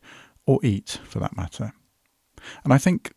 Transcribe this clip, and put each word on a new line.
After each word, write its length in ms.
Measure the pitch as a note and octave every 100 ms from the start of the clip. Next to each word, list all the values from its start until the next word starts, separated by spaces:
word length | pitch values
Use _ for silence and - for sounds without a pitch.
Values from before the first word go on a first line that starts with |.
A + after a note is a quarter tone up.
| - - - _ -
or 140 | C3+
eat 360 | C3 G2 - - -
for 140 | -
that 180 | G2+ G#2
matter. 340 | F2 - G#2+ - _ _ _ _ _ - - -
And 80 | -
I 60 | C3+
think 340 | - F3+ -